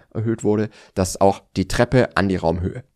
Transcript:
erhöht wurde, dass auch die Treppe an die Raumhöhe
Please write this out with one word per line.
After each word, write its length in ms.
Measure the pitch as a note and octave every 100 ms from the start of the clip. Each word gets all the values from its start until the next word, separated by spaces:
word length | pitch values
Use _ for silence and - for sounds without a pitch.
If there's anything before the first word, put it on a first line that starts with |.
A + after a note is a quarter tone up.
| _
erhöht 320 | - A2 G2+
wurde, 240 | G#2 G#2+ G#2+ - -
dass 240 | - F#2 -
auch 200 | G2 - - -
die 120 | F#2
Treppe 460 | - A#2+ B2+ G#2 -
an 100 | G2
die 80 | F2+
Raumhöhe 480 | E2 E2+ F2+ - -